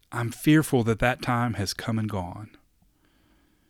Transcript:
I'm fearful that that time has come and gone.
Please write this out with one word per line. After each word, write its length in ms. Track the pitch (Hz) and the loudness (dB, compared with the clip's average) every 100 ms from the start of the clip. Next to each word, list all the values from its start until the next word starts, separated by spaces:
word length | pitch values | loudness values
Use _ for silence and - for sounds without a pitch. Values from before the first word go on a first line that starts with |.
| _ | _
I'm 180 | 117 117 | -6 -6
fearful 540 | - - 156 147 131 | -2 4 4 6 2
that 160 | 113 110 | 2 2
that 200 | 123 127 | 0 0
time 340 | - 120 120 | -2 0 0
has 200 | 104 95 | -2 -4
come 240 | - - 110 | -4 -4 -2
and 100 | 107 | -2
gone. 420 | 110 87 101 104 - _ _ _ _ _ _ _ _ _ _ _ | -4 -8 -10 -14 -20 _ _ _ _ _ _ _ _ _ _ _